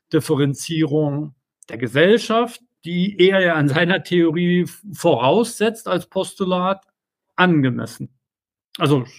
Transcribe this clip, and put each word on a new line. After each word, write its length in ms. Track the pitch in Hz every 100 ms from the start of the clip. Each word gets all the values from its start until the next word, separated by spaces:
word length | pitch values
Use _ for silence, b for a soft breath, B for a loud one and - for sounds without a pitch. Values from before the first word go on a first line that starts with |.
| _
Differenzierung 1200 | 160 - 147 143 131 - 160 156 147 151 143 151 - _ _ -
der 100 | 117
Gesellschaft, 840 | 123 127 175 226 226 226 240 - _ _
die 340 | 165 175 190 202
er 220 | 185 190
ja 140 | 180
an 140 | 160 147
seiner 340 | 143 170 185
Theorie 640 | - 175 165 156 175 180 175 - 208
voraussetzt 960 | 151 170 127 127 185 233 - 220 226 -
als 180 | 180 175
Postulat, 800 | 196 185 - 185 180 180 190 _ _ _ _ _
angemessen. 760 | - 180 160 131 117 117 - 135 _ _ _ _ _ _ -
Also 260 | 160 143 123